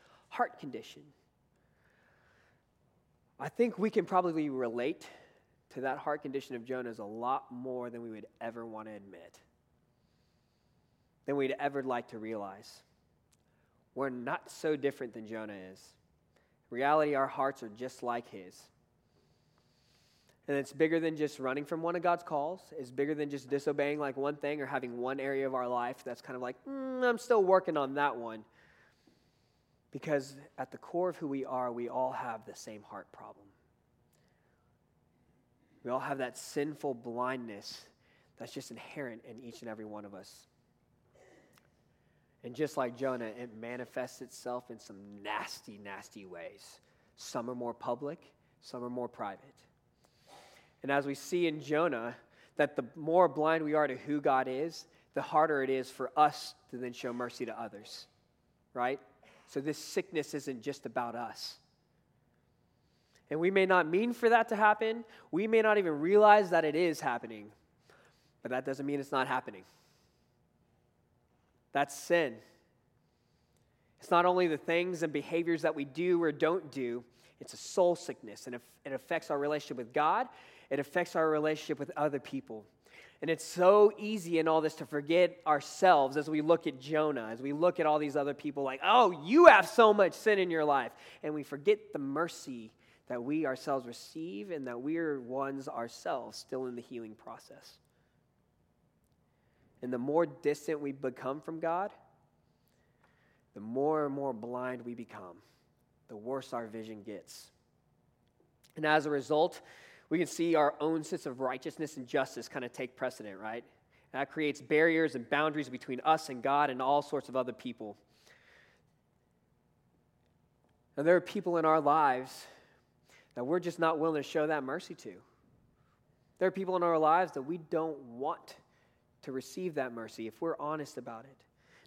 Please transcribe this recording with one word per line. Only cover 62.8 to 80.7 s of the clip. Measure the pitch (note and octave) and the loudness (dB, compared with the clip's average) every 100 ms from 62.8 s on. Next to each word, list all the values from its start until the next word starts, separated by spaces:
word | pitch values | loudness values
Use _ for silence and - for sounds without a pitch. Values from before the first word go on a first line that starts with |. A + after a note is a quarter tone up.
| _ _ _ _ _ | _ _ _ _ _
And | D3+ | 0
we | F3+ | 4
may | G3 F#3+ | 4 6
not | F#3 D#3+ | 6 6
mean | F3+ A#3 | 2 2
for | A#3 A#3 | 2 6
that | A#3 A3+ | 6 4
to | G#3 | 4
happen. | G#3+ G#3+ A3 A3+ A#3 - - | 6 6 0 -2 -8 -20 -4
We | D#3+ A3 | -2 4
may | A3 | 4
not | A3 G#3 | 6 4
even | F3+ D3 | 4 0
realize | D#3+ G#3 G#3+ G#3 F#3+ | 4 8 10 10 8
that | E3+ D#3 | 4 4
it | D3+ | 2
is | F3 D3+ | 2 2
happening. | D3+ A#2+ A2+ A2 G#2 - _ _ _ - _ _ _ _ | -2 -4 -6 -14 -16 -20 _ _ _ -20 _ _ _ _
But | - | -6
that | B2+ C3+ | -4 -4
doesn't | C#3 C#3 | -4 -4
mean | C#3+ | -4
it's | C3+ | 0
not | C3+ B2+ | 0 2
happening. | B2+ - G2 - _ _ _ _ _ _ _ _ _ _ _ _ _ _ _ _ _ _ _ _ | 0 -4 -14 -20 _ _ _ _ _ _ _ _ _ _ _ _ _ _ _ _ _ _ _ _
That's | C#3 C#3+ - | -2 -2 -2
sin. | - E3+ D3 A2+ - _ _ _ _ _ _ _ _ _ _ _ _ _ _ _ | 2 2 2 -4 -16 _ _ _ _ _ _ _ _ _ _ _ _ _ _ _
It's | - | 2
not | F3 F3+ | 4 6
only | F3+ F3+ | 6 4
the | D3 | 2
things | - E3+ F3+ F3 | 0 0 2 -2
and | E3 | -2
behaviors | D3 - E3+ E3+ E3 | -2 -2 -2 0 2
that | D#3 | 0
we | D3+ C#3+ | -2 -6
do | C3+ F3+ F3 | -2 2 4
or | E3 | 2
don't | C#3+ D#3+ F3+ D#3 | 2 2 2 -4
do, | C#3 A#2+ A#2+ A#2+ _ - _ | -4 -4 -4 -8 _ -20 _
it's | - | -18
a | - | -14
soul | - - F3 E3+ | -4 4 4 4
sickness, | - A#2 G#2+ G2+ - | -4 -10 -12 -14 -12
and | A#2+ | -12
it, | - _ - | -12 _ -8
it | |
affects | - - E3 - | -8 -4 -4 -2
our | D3 | -2
relationship | C#3+ D3+ - B2+ | 0 -2 -4 -8
with | A2+ | -2
God. | D3 D3+ G3+ B3+ - - - | 2 4 2 0 -8 -20 -20
It | - | -4